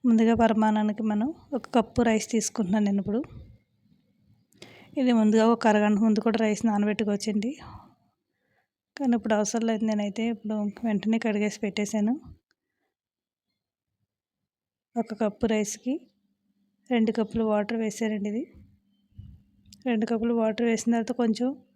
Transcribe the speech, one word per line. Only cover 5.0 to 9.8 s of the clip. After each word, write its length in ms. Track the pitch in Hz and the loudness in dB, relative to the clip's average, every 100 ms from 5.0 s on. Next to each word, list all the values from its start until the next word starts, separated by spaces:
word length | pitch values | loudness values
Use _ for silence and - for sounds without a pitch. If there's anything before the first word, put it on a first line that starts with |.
| 254 233 | 4 4
ముందుగా 260 | 214 220 220 | 6 6 4
ఒక 140 | 226 226 | 4 4
అరగంట 260 | 208 208 202 | 4 4 2
ముందు 140 | 220 214 226 | 2 2 2
కూడా 120 | 208 | 0
రైస్ 200 | 220 208 226 | 0 0 0
నానబెట్టుకోవచ్చండి, 800 | 208 208 208 208 202 214 208 226 311 - - - _ _ _ _ _ _ _ _ _ _ - | 0 0 -2 -2 -2 -2 -4 -4 -8 -16 -20 -20 _ _ _ _ _ _ _ _ _ _ -4
కానీ 160 | 269 233 | 0 0
ఇప్పుడు 160 | 214 214 | 2 0
అవసరం 260 | 208 233 226 | 0 -2 -2
లేదు. 120 | 220 | -2